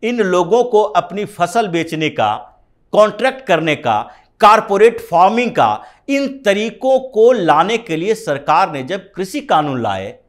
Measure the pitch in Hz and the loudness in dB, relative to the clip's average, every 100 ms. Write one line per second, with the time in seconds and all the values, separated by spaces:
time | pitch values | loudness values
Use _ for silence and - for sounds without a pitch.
0 | 220 240 196 180 170 226 247 214 208 180 | -4 -2 0 0 2 0 2 2 2 -2
1 | 170 190 208 - 175 226 220 165 160 160 | -4 -8 -10 -4 -2 -2 -2 -4 -4 -4
2 | 156 147 107 107 - _ _ _ _ 202 | -4 -2 -2 -2 -8 _ _ _ _ 2
3 | 208 208 254 262 - 170 160 147 123 107 | 2 2 -4 -4 -2 -2 0 -2 0 -2
4 | - - _ _ 208 220 208 196 220 233 | -2 -16 _ _ 6 6 2 4 4 2
5 | - 165 190 226 240 - 120 107 - _ | -4 2 2 2 -2 0 0 0 -8 _
6 | - 277 277 269 208 196 220 - 262 262 | -6 -4 -4 -4 -2 -2 -2 -4 0 0
7 | 262 214 226 247 165 151 175 226 226 160 | -2 2 4 4 2 2 2 -2 -4 -6
8 | 185 220 - 139 139 156 185 147 131 190 | -2 -4 -2 -6 0 2 2 -4 -8 -10
9 | 190 - 190 294 196 170 147 131 110 98 | -10 -12 -8 -8 -2 0 0 -4 -4 -6
10 | 98 - | -8 -14